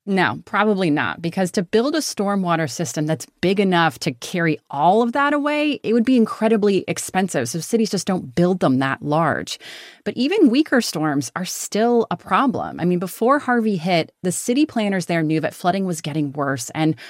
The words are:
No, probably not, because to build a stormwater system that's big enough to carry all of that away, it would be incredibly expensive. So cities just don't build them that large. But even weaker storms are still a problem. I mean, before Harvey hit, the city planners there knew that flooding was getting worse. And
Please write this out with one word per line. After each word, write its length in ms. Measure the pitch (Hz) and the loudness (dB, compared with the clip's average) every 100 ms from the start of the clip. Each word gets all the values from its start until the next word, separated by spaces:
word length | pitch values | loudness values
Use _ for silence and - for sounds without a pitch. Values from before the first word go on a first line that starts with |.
| - | -4
No, 360 | 190 143 143 | 0 0 -2
probably 460 | - 202 214 196 180 | -4 0 2 2 2
not, 320 | 147 110 76 | 2 0 -2
because 280 | 165 190 185 | -4 -2 -2
to 120 | - | -2
build 320 | 170 214 262 320 | 0 0 2 0
a 40 | |
stormwater 680 | - - 202 202 180 165 156 | -4 -4 -2 0 0 0 -2
system 360 | - 160 - 156 | -4 -6 -4 -2
that's 200 | 156 - _ | -2 -6 _
big 220 | 175 196 | 0 2
enough 380 | 196 175 160 - | 2 4 2 0
to 120 | 165 | -6
carry 480 | 127 - 180 170 147 - | -6 -6 -2 0 -2 -4
all 320 | 139 165 214 | 0 4 4
of 120 | 240 | 4
that 200 | 285 285 | 2 0
away, 460 | 294 294 294 302 277 | 0 0 0 0 -2
it 120 | - | 0
would 100 | 240 | 2
be 140 | 226 254 | 4 4
incredibly 680 | 220 - 220 226 208 190 - | 4 2 2 2 2 2 0
expensive. 580 | 160 - 185 190 156 120 | -6 -4 -2 -2 -2 -2
So 140 | 170 | -4
cities 300 | 156 233 220 | -6 -4 -2
just 140 | 196 - | -2 -2
don't 300 | 185 131 120 | -4 -4 0
build 240 | 175 185 | 2 2
them 200 | 160 131 | 2 2
that 220 | 135 135 | 0 -2
large. 560 | 147 151 160 73 82 - - - - - | -2 0 2 0 -4 -12 -14 -20 -20 -14
But 140 | - 214 | -8 -4
even 320 | 269 427 294 | 0 4 4
weaker 320 | 247 311 262 | 4 2 2
storms 500 | - 165 156 143 131 - | 0 -2 0 0 -2 -6
are 80 | 180 | -8
still 600 | - - 202 240 240 220 | -8 -6 0 2 2 0
a 60 | 175 | -4
problem. 640 | - 190 269 131 78 67 | -2 0 2 0 -4 -2
I 40 | 175 | 0
mean, 140 | 175 | 0
before 400 | 180 - 226 285 | -2 -2 2 2
Harvey 380 | - 240 220 190 | 2 0 0 0
hit, 340 | 170 170 - _ | 0 0 0 _
the 100 | 185 | -4
city 320 | 175 - 247 302 | -4 0 2 2
planners 400 | 233 208 190 - | 0 0 0 0
there 180 | 170 | 0
knew 160 | 156 160 | 0 0
that 160 | 151 - | -2 -4
flooding 300 | 180 196 185 | -2 0 -2
was 160 | 160 | -4
getting 320 | 156 151 147 | -4 -4 -4
worse. 360 | 147 139 135 - | -2 -2 -2 -4
And 260 | - 160 - - | 0 0 0 -6